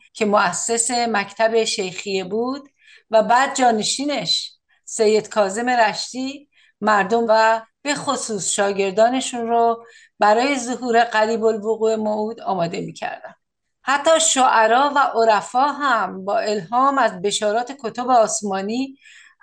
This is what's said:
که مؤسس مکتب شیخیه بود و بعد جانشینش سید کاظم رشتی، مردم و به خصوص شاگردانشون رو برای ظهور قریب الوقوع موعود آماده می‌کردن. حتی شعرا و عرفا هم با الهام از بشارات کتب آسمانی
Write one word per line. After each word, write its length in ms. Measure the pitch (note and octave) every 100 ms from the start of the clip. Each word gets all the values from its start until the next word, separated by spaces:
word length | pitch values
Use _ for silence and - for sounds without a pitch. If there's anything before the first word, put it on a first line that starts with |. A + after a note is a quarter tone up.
| _
که 120 | - G#3+
مؤسس 640 | G3 G3 F3 - A#3 -
مکتب 720 | A#3+ A#3 G#3 G3 - A3 A3+
شیخیه 600 | G#3+ - F#3 - G#3 F#3+
بود 460 | F#3 G#3+ B3 C#4 - _ _ - -
و 120 | A3
بعد 320 | G3 A#3+ C4+ C4+
جانشینش 960 | B3 A3 G3+ - C#4+ C4+ E3 - - _ _ _ -
سید 440 | - G#3+ G#3+ G#3
کاظم 400 | A3 G3 G3+ B3
رشتی، 800 | B3 G#3+ F#3+ - B3 C4 C#4+ - _ _ -
مردم 440 | G#3 G#3 F#3+ A#3 A#3
و 340 | A3 A3 A3+ A3+ _
به 140 | C#4+ C#4+
خصوص 560 | - B3+ - G#3 -
شاگردانشون 960 | - G3+ G3 G3 F#3+ A#3 B3+ - B3 A#3
رو 380 | A#3 A#3 A#3 - - _ -
برای 400 | G#3 A3 C4+ C4+
ظهور 440 | A#3 A#3+ B3 A3+
قریب 400 | A#3 G#3+ A3 A3+
الوقوع 520 | A3 A3 G#3 G#3+ A3 A3
موعود 460 | G#3+ G#3+ G#3+ A3+
آماده 400 | - F#3+ E3+ G3
می‌کردن. 520 | E3 - - - - - _ _ _ _
حتی 380 | - C#4+ D4+ D#4+
شعرا 720 | D#4 C4+ B3+ A3 A3 A#3+ C#4+ C#4
و 40 |
عرفا 680 | C4 A3+ A3+ G3+ - B3 C#4+
هم 580 | C4+ C#4+ A3+ F#3+ F#3+ F#3+
با 140 | G3+
الهام 580 | G3+ G#3+ E3 A#3+ C4+ C#4
از 240 | A3 F#3
بشارات 560 | G3+ G3 G#3+ A3 B3 C#4
کتب 260 | A3+ A#3+ B3
آسمانی 880 | B3+ G#3 - G3+ F#3+ G3 A#3+ C4+ C4+ - - - _